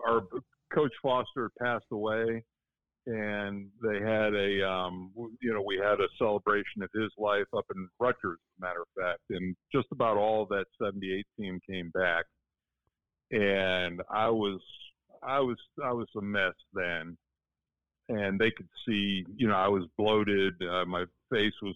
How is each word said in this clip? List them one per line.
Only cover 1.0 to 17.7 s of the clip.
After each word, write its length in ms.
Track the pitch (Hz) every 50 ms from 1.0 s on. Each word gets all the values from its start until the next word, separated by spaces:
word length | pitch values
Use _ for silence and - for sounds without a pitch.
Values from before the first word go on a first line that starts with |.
| -
Foster 480 | 139 127 127 120 - - 139 117 104 - -
passed 260 | 123 120 120 110 - -
away, 540 | 120 107 104 110 107 110 113 113 113 113 113 _ _ _ _ _ _ _ _ _ _ _ - 127
and 600 | 117 110 107 104 104 104 101 101 101 101 98 98 - 120 120
they 180 | 113 104 101
had 340 | 104 110 110 107 107 107 104
a, 340 | 104 98 101 101 98 98 95
um, 440 | 95 92 92 90 90 92 92 92 95
w-, 160 | 113 120 113 110 -
you 120 | 123 120 113
know, 100 | 107 98
we 120 | 101 98 92
had 220 | 98 104 104 98
a 80 | 98 90 - -
celebration 640 | 131 110 104 104 - 104 104 104 98 - - 107 95
of 80 | 92 -
his 160 | 107 110 104 - -
life 280 | 107 104 101 101 101 - -
up 80 | 107 98 - 98
in 140 | 95 92 90 _ -
Rutgers, 400 | 120 127 123 - - 98 85 82
as 240 | _ _ _ - 92
a 40 |
matter 160 | 90 87 87 85
of 60 | - -
fact, 240 | - 92 90 85 - _ -
and 260 | 104 90 90 92 90 - _ _ -
just 140 | 139 123 - -
about 240 | 131 127 113 107
all 300 | 104 104 107 110 107 107
that 200 | 95 101 98 95 - _ -
seventy-eight 460 | 117 101 95 98 95 95 95 98 104 _ _ -
team 200 | 107 95 92 90 - -
came 220 | 95 92 87 85
back, 340 | 80 92 92 90 85 82 82 - _ _ _ _ _ _ _ _ _ _ _ _ _ _ _ _ _ _ _ -
and 720 | - 113 101 98 98 98 95 92 92 92 90 87 87 87 92 -
I 180 | - 107 110 113
was, 320 | 117 113 104 101 98 92 - - - - - - _ _ _ _ - - -
I 180 | 127 135 139
was, 160 | 139 127 120 - - _ _ - 143
I 100 | 131 123
was 160 | 120 113 - -
a 40 | 110
mess 320 | 101 104 104 101 95 92 87 _ _ _ -
then, 420 | 95 90 87 85 82 80 85 87 - _ _ _ _ _ _ _ _ _ _